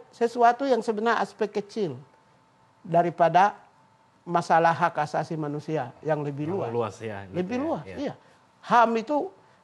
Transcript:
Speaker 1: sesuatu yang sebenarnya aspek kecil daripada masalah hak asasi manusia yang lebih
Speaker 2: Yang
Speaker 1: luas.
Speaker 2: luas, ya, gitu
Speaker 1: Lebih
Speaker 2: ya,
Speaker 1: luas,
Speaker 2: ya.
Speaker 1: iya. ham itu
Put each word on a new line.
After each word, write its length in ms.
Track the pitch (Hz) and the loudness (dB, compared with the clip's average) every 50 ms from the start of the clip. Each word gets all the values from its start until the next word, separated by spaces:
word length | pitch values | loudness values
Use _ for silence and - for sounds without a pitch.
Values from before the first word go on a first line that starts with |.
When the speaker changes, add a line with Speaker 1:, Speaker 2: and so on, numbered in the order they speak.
| - _ | -6 _
Speaker 1:
sesuatu 560 | - - 233 233 - 247 233 233 240 240 277 277 | -6 -2 -2 -2 2 4 6 6 6 4 2 2
yang 160 | 254 220 214 | 2 2 0
sebenarnya 400 | - 220 208 214 233 226 - 226 | -2 -2 0 0 0 2 0 0
aspek 240 | - - - 220 202 | -4 -4 -4 -4 -4
kecil 480 | - 214 202 - - 233 202 160 127 123 143 _ _ _ _ _ _ _ _ _ _ _ _ _ _ _ - | -4 -6 -8 -6 -6 -4 -4 -4 -6 -8 -14 _ _ _ _ _ _ _ _ _ _ _ _ _ _ _ -8
daripada 720 | 185 165 170 175 175 160 - 175 165 160 175 190 208 - - - _ _ _ _ _ _ _ _ _ _ _ - | 0 2 2 2 2 2 2 2 4 6 6 4 4 2 -2 -16 _ _ _ _ _ _ _ _ _ _ _ -8
masalah 480 | 175 170 170 170 - 185 165 165 165 165 | -2 -2 -2 2 4 4 6 6 4 4
hak 240 | 131 175 165 - 160 | 2 0 0 0 -2
asasi 380 | 151 139 - 156 156 - 170 156 | -4 -4 -2 -4 -4 -4 -6 -6
manusia 560 | 156 147 143 147 147 - 156 151 123 127 - - | -6 -6 -6 -8 -8 -6 -6 -4 -6 -6 -12 -8
yang 240 | - 147 156 147 147 | -4 -2 -2 -2 -2
lebih 240 | 147 143 135 151 156 | -6 -6 -6 -6 -4
Speaker 2:
Yang 60 | 190 190 | -4 -4
Speaker 1:
luas. 120 | 151 117 117 | -4 -4 -2
Speaker 2:
luas, 220 | 120 113 107 - - | -2 -4 -4 -6 -8
ya, 240 | 110 110 104 98 98 92 | -10 -10 -10 -10 -12 -10
gitu 60 | 92 170 | -6 -6
Speaker 1:
Lebih 200 | 180 180 240 247 | -6 -4 -4 -4
Speaker 2:
ya, 60 | 285 | -4
Speaker 1:
luas, 200 | 330 294 170 139 | -4 -4 -6 -8
Speaker 2:
ya. 120 | 190 180 247 | -10 -10 -8
Speaker 1:
iya. 120 | 285 240 - - _ _ _ _ _ _ _ _ - | -8 -8 -10 -12 _ _ _ _ _ _ _ _ -4
ham 240 | - 208 240 233 226 233 226 | 2 4 4 4 4 2 0
itu 320 | 214 220 294 285 - 381 - _ _ _ _ _ | -2 0 -2 -2 -2 -4 -10 _ _ _ _ _